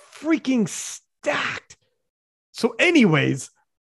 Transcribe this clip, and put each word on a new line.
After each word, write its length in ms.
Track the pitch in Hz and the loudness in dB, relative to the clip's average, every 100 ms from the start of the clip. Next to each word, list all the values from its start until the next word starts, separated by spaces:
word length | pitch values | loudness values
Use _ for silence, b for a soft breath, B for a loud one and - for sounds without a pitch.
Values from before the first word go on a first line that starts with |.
| - - | -20 -10
freaking 520 | 302 311 262 254 190 | -2 -2 0 0 -2
stacked. 1120 | - - - _ _ 294 - - - - - _ _ _ _ _ _ _ | -4 -12 -16 _ _ -6 -4 -6 -10 -16 -20 _ _ _ _ _ _ _
So 220 | - 226 233 | -4 -4 0
anyways, 720 | 339 330 208 151 131 135 - _ _ _ | 2 6 4 4 2 -2 -8 _ _ _